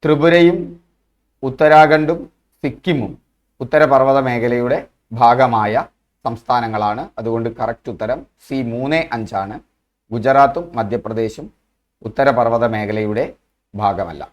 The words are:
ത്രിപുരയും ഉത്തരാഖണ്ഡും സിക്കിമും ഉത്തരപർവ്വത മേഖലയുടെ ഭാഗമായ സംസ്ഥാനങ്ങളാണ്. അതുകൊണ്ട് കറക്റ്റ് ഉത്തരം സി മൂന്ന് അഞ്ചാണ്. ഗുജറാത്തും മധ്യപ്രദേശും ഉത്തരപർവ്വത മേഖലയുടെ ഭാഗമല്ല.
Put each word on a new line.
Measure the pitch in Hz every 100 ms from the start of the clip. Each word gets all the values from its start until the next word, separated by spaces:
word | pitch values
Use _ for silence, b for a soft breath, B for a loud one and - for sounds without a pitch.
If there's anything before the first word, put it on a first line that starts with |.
ത്രിപുരയും | 156 151 160 170 170 180 - - _ _ _ _ _ _ 135
ഉത്തരാഖണ്ഡും | 131 151 156 156 156 151 165 - _ _ _
സിക്കിമും | 143 - - 160 104 - _ _ _ _
ഉത്തരപർവ്വത | 127 151 151 139 131 139 131
മേഖലയുടെ | 120 120 120 123 123 - _ _ 113
ഭാഗമായ | 120 123 127 117 104 117 170 _ _ _ 123
സംസ്ഥാനങ്ങളാണ്. | 113 - 123 117 107 104 107 170 -
അതുകൊണ്ട് | 113 113 117 113
കറക്റ്റ് | 110 117 -
ഉത്തരം | 95 110 135 180 _ _
സി | 135 120
മൂന്ന് | 117 131 160 - 117
അഞ്ചാണ്. | 110 98 98 127 _ _ _ _ _
ഗുജറാത്തും | 113 113 135 139 139 175 117
മധ്യപ്രദേശും | 107 120 107 110 113 - - _ _ _ _ _ 113
ഉത്തരപർവ്വത | - 139 123 117 117 117
മേഖലയുടെ | 110 104 107 107 107 139 - _ _ _ 101
ഭാഗമല്ല. | 104 95 90 76 69